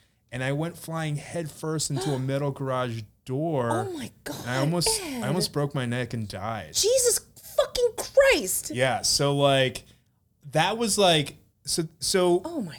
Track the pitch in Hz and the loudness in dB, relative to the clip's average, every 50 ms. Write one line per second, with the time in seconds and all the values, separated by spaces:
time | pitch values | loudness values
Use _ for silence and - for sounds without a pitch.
0 | _ _ _ _ _ _ - 123 131 135 143 143 160 170 175 - - - 160 160 | _ _ _ _ _ _ -8 -4 -2 -2 -2 -2 -2 -4 -6 -10 -10 -8 -6 -4
1 | 160 156 147 143 - - - 170 170 147 - - - 156 156 156 - - 143 139 | -4 -4 -4 -6 -6 -8 -6 -6 -6 -8 -8 -8 -6 -4 -4 -2 -2 -2 -2 -2
2 | - 151 139 131 131 131 135 139 147 143 139 - 139 135 127 127 127 123 113 113 | -2 -2 -2 -2 -2 -2 -2 -2 -2 -2 -4 -4 -4 -2 -2 0 -2 -2 -4 -6
3 | 110 - _ _ _ - 131 135 156 170 156 135 120 117 117 113 - 381 359 302 | -10 -12 _ _ _ -6 -4 -4 -2 0 0 0 0 0 0 0 -2 -4 -6 -8
4 | 240 196 - _ - - 285 - 123 117 123 131 135 151 165 175 160 440 440 427 | -10 -10 -12 _ -12 -12 -10 -8 -6 -2 0 0 2 2 2 2 2 0 0 -2
5 | 381 320 269 247 - 127 151 185 208 - - 147 147 139 - 143 127 117 120 123 | -2 -6 -6 -4 -2 -2 0 0 0 -2 -2 -2 -2 -2 -2 -2 -2 -2 -2 -2
6 | 123 117 - 113 107 98 - 95 95 110 113 107 85 76 - - - 403 494 539 | -4 -4 -4 -6 -6 -6 -8 -6 -6 -6 -6 -6 -8 -4 -2 0 2 4 4 4
7 | - 480 - - - - _ - - - - - 539 508 - 523 494 466 440 - | 4 4 2 0 -2 -8 _ -20 -20 -4 0 0 0 0 0 0 0 0 0 -2
8 | - - - - 554 539 480 320 208 - - - - - - - 127 131 117 101 | -10 -2 2 4 6 6 6 4 2 -2 -4 -4 -4 -4 -2 0 2 2 2 0
9 | - - - - 147 143 143 143 143 139 139 135 131 127 127 - - - - _ | 0 0 2 2 2 2 2 4 4 4 6 4 4 2 0 -4 -10 -16 -20 _
10 | _ _ _ _ _ _ _ _ - 147 131 151 160 185 214 226 240 220 196 208 | _ _ _ _ _ _ _ _ -12 -2 0 2 2 2 2 0 0 0 2 6
11 | 196 180 165 156 139 - - - _ _ _ _ - - - - 165 160 - _ | 6 6 6 6 4 0 -6 -14 _ _ _ _ -8 -4 -2 -2 -2 -4 -6 _
12 | - - - 185 180 180 175 180 - 320 349 311 214 165 - | -2 0 2 4 4 4 4 4 2 -2 -6 -6 -6 -6 -8